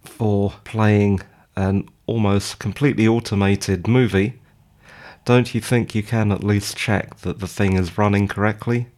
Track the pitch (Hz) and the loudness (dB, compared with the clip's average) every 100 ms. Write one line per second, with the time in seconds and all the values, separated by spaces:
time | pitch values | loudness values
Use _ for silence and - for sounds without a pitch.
0 | - - 110 101 101 - - 113 107 104 | -20 -4 0 0 0 -4 -10 0 4 4
1 | 101 98 - _ _ - 95 98 - _ | 4 0 -4 _ _ -4 0 0 -4 _
2 | - 110 101 101 - - 110 92 143 - | -6 -2 2 0 -2 -8 -8 -2 -2 2
3 | 110 117 117 98 98 98 - 95 85 123 | 2 2 0 0 2 0 0 -2 2 2
4 | 123 95 104 - _ _ _ _ - - | 4 2 0 -4 _ _ _ _ -20 -20
5 | - - - 123 120 117 - 123 113 110 | -20 -14 2 2 2 -4 0 0 0 -4
6 | 101 117 107 98 101 104 - - - 98 | -2 0 0 0 0 0 -2 -8 -2 -2
7 | - - 92 - 90 - 98 92 90 - | -4 -10 -10 -8 -10 -2 0 0 -2 0
8 | 104 101 98 - 104 107 - 120 123 | 2 2 0 0 -2 -2 -4 -4 -4